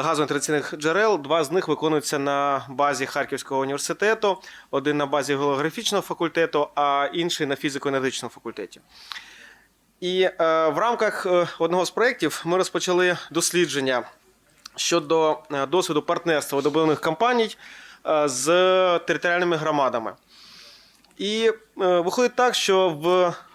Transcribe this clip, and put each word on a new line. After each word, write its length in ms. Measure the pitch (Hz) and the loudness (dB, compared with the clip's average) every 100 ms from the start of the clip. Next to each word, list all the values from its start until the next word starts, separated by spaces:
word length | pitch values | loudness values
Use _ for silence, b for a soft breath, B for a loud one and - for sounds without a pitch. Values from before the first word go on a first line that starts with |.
газу 200 | 143 151 | 0 0
нетрадиційних 520 | 143 143 139 151 - 160 | 0 -2 -2 -2 -2 -4
джерел, 420 | 147 175 220 190 | -2 2 2 2
два 220 | 139 165 | 0 0
з 80 | 143 | 0
них 160 | 180 196 | -2 -2
виконуються 520 | 143 156 156 135 147 | 0 0 0 -2 -2
на 460 | 139 143 143 139 120 | 0 0 0 -2 -4
базі 360 | 131 143 135 135 | 0 0 0 -4
Харківського 560 | 147 131 135 - 135 | -4 -4 -6 -4 -2
університету, 760 | 135 139 - 165 208 220 208 180 B B B | -2 -4 -4 -2 0 2 0 -2 B B B
один 260 | 139 139 147 | -4 -2 -2
на 80 | 143 | 0
базі 300 | 143 135 139 | -2 0 0
географічного 680 | 143 135 156 160 220 202 | 0 0 -2 -4 -4 -2
факультету, 680 | - 170 165 170 160 151 147 - | -4 -4 -2 0 0 0 -2 0
а 340 | 143 139 139 | 0 0 -2
інший 340 | 175 170 - 147 | -2 -4 -2 -4
на 80 | 139 | -2
фізико-енергетичному 720 | 151 139 143 135 131 - 117 | -4 -4 -2 -2 -2 -4 -10
факультеті. 520 | - 117 107 95 - _ B B B B B B B B _ _ - | -12 -14 -12 -12 -14 _ B B B B B B B B _ _ -10
І, 220 | 180 185 | -4 0
е, 120 | 185 - 165 160 160 | 0 2 0 2 2
в 100 | 147 | 0
рамках, 480 | 220 233 220 - 190 | 0 0 -2 -2 0
е, 220 | 180 170 B | 2 2 B
одного 260 | 165 180 170 | 0 0 0
з 60 | |
проєктів 500 | - 233 254 156 - 165 | 2 0 2 -2 -2 0
ми 120 | 185 | 0
розпочали 600 | 185 180 180 180 180 170 - | 0 -2 0 2 2 0 -4
дослідження 720 | 151 165 175 165 139 131 123 113 - _ _ _ _ - - | -2 0 2 0 0 0 -2 -4 -12 _ _ _ _ -16 -6
щодо, 640 | - 170 151 165 156 151 - | 0 0 2 2 2 0 -4
е, 140 | 143 135 | -4 0
досвіду 360 | 170 175 151 | 0 2 0
партнерства 540 | 143 170 170 151 - 139 | 0 -2 0 0 0 0
видобувних 460 | 139 151 160 143 | 0 2 2 2
компаній, 560 | 170 160 233 247 220 - B B B B - | 0 0 2 2 0 -4 B B B B 0
е, 200 | 156 147 | 2 2
з 180 | 127 139 175 185 185 185 170 | 0 2 4 4 4 4 2
територіальними 580 | 170 156 180 175 180 165 | 0 -2 0 0 0 0
громадами. 560 | 156 147 131 117 110 92 _ B B B B B B B B - | 0 0 0 0 -6 -12 _ B B B B B B B B -10
І, 340 | 190 220 226 220 _ - | -4 0 0 -2 _ -4
е, 180 | 185 175 | 2 2
виходить 360 | 175 180 240 240 | 2 0 0 2
так, 200 | 247 - | 0 2
що 340 | - 190 185 | 2 2 2
в 440 | 151 165 180 175 165 B | 0 2 2 2 -2 B